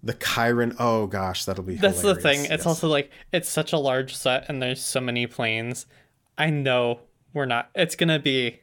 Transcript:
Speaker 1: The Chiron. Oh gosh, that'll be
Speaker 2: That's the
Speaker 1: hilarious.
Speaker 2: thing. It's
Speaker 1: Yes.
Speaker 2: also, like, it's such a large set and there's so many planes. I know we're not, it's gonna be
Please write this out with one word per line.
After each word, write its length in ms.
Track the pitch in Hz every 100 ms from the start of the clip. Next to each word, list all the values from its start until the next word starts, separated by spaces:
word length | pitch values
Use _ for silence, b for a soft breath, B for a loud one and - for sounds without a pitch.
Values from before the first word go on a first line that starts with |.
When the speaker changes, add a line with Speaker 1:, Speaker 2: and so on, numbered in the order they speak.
Speaker 1:
The 100 | 107
Chiron. 600 | 110 - - 117 120 120 117
Oh 280 | 120 113 104
gosh, 360 | 101 95 90
that'll 200 | - 95
be 100 | 92
Speaker 2:
That's 260 | 87 196 190
the 140 | 202
Speaker 1:
hilarious. 80 | 175
Speaker 2:
thing. 180 | 156 143
It's 60 | 143 156
Speaker 1:
Yes. 40 | 170
Speaker 2:
also, 220 | 160 160
like, 220 | 147 143 B B
it's 160 | 180 165
such 220 | - 156
a 40 | 165
large 360 | 139 131 131 -
set 300 | 131 131 -
and 140 | 139
there's 180 | 127 127
so 180 | - 135
many 260 | 127 120 120
planes. 580 | - 117 110 117 123 - b b b _ -
I 100 | 156
know 500 | 151 135 123 120 120 - _ _
we're 120 | 147 135
not, 240 | 120 -
it's 220 | - 170 -
gonna 240 | 170 156
be 400 | 143 131 123 -